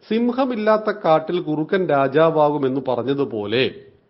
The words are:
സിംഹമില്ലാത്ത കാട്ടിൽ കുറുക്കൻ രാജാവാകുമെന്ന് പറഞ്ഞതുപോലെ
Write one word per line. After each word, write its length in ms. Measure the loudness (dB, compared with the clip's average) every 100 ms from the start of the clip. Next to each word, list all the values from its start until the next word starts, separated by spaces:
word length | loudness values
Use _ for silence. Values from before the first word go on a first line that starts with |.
| -2
സിംഹമില്ലാത്ത 880 | 0 0 0 -2 -2 2 2 0 -2 2
കാട്ടിൽ 340 | 2 2 -6
കുറുക്കൻ 460 | -4 -4 -2 -2 0
രാജാവാകുമെന്ന് 960 | 2 2 4 4 4 2 2 -2 -2 -4
പറഞ്ഞതുപോലെ 840 | -4 -2 -2 -2 -4 -4 0 -2 -4 -20 _ _